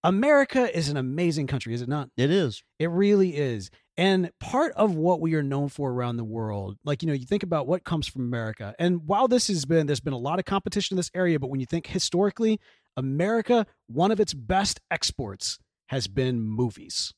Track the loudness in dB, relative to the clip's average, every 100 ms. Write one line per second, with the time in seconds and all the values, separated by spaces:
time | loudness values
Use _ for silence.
0 | 2 2 4 4 4 2 0 0 -2 -2
1 | -2 0 0 0 -2 -4 -4 -6 -2 -4
2 | -4 0 2 4 2 -4 _ _ -2 2
3 | 4 6 4 2 -2 -2 -8 _ _ 0
4 | 2 4 2 _ -4 0 0 2 0 2
5 | 2 2 2 0 0 -2 -4 -4 -4 -2
6 | -2 -4 -4 -6 -4 -4 -6 -8 -4 -2
7 | 0 -2 0 -2 0 -4 0 -2 0 -2
8 | -2 -4 -4 -2 -4 -8 -12 -2 0 0
9 | 0 2 4 4 2 -2 2 2 2 -2
10 | -4 -6 -4 -4 -2 -2 -2 -4 -2 -2
11 | -4 0 2 2 0 -4 -4 -4 -4 -4
12 | 0 2 0 2 2 2 _ _ _ -6
13 | -4 0 0 0 2 2 2 _ _ 0
14 | 2 4 0 -2 -2 0 0 -4 _ -4
15 | -4 -4 -10 -8 -8 -8 _ _ _ -6
16 | -4 -2 0 0 -2 -2 -2 -4 -10 -8
17 | -8